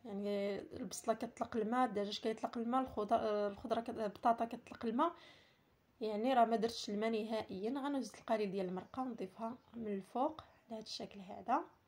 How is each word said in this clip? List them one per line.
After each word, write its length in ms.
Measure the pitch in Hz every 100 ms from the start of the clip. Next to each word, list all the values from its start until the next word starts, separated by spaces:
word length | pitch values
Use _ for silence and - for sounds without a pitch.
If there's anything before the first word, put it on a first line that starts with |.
يعني 540 | 233 196 208 202 202 196
البصله 560 | - - 190 - -
كتطلق 420 | 220 208 - 233 233
الماء، 320 | 208 254 254
الدجاج 320 | 202 202 208
كيطلق 380 | 220 220 - 240
الماء، 240 | 233 262
الخضر، 340 | 254 - 208 233
آه، 320 | 226 208 208
الخضره 320 | 196 226 226
كت-، 180 | 233 226
البطاطا 460 | 214 - 247 226
كتطلق 400 | 233 233 - - 233
الماء، 280 | 233 330 339 - - - _ _ _ _ _
يعني 340 | 220 208 240
راه 100 | 254
ما 120 | 226 226
درتش 340 | 226 - -
الماء 200 | 208 226
نهائياً. 600 | 226 220 220 214 190 214
غنهز 420 | 277 277 277 214
القليل 360 | - - 220 208
ديال 160 | 196 180
المرقه 360 | 185 - -
ونضيفها 560 | 262 226 185 - 226 240 -
من 120 | 240 214
الفوق 540 | 202 190 240 294 311
على 380 | - - _ 226
هذا 60 | 226
الشكل 340 | - - 202
هذا 440 | 185 202 - 269 359 -